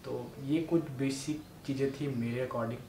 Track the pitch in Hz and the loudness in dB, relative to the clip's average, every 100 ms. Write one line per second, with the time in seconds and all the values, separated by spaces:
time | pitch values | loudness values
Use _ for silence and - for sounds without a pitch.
0 | 127 127 120 - 135 160 160 165 151 127 | -4 -4 -6 -6 2 2 4 4 2 0
1 | 135 135 - 151 - - - 131 135 135 | 0 0 -2 -4 -6 -10 -4 2 2 2
2 | 143 117 117 120 123 120 113 - | 0 2 2 0 0 0 0 -2